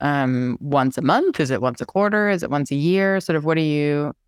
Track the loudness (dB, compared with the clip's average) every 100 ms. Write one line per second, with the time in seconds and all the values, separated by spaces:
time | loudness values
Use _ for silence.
0 | -2 0 0 0 -2 -4 0 2 2 0
1 | 0 2 2 0 -2 0 -2 -4 -4 0
2 | 0 2 0 0 -2 -2 -2 0 2 2
3 | 2 0 0 -2 0 0 2 0 0 0
4 | -2 -8